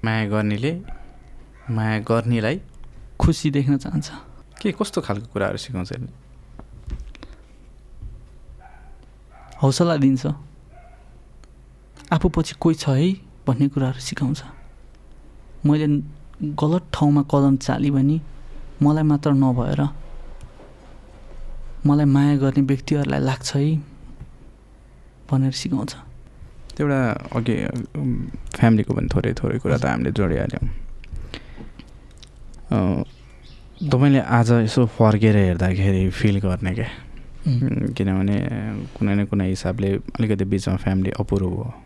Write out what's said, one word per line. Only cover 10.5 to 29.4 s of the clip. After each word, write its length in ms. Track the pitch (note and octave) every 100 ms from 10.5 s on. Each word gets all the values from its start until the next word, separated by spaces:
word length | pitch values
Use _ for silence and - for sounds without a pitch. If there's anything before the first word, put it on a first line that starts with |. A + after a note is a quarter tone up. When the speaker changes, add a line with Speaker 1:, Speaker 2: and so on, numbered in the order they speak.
| - - - - - - - - - - - - - - - -
Speaker 2:
आफू 160 | E3+ F3+
पछि 260 | D#3+ D#3+ -
कोही 140 | E3
छ 140 | D#3 -
है 240 | C3 E3+ G3 - - -
भन्ने 220 | B2+ C#3
कुराहरू 320 | C#3 C3 B2
सिकाउँछ। 420 | - - C3 D3 - - - - - - - - - - - - D3
मैले 200 | D3+ D3+ D3 - - - -
गलत 440 | D3+ D3 D3+ F3 -
ठाउँमा 280 | - D3 D3
कदम 340 | C#3+ C#3+ C#3 C3+
चालेँ 340 | - B2 C#3+
भने 300 | C#3 C#3 D#3+ D3+ - - - - -
मलाई 200 | C#3+ D3+
मात्र 280 | D#3 D3 D3
नभएर 580 | C3+ C3+ B2 A#2+ C#3+ C#3+ - - - - - - - - - - - - - - - - - - - D3
मलाई 180 | D3
माया 320 | C#3+ C#3 C#3+ C#3+
गर्ने 260 | C3+ C#3+
व्यक्तिहरूलाई 580 | C#3 C3+ - D3 C#3 C#3
लाग्छ 360 | C3+ C3 - C#3
है 200 | D3 D#3+ - - - - - - - - - - - - - - -
भनेर 220 | C3+ C3+
सिकाउँछ। 440 | C3 - - - - - - - - - - - -
Speaker 1:
त्यो 120 | D3
एउटा 400 | C3+ B2 - - B2+
अघि, 300 | A#2 A2 - - - D3+
उम्, 300 | C3+ A#2+ - - -
फ्यामिलीको 400 | - A#2 A2 G2+
पनि 140 | - -
थोरै 200 | - -
थोरै 240 | -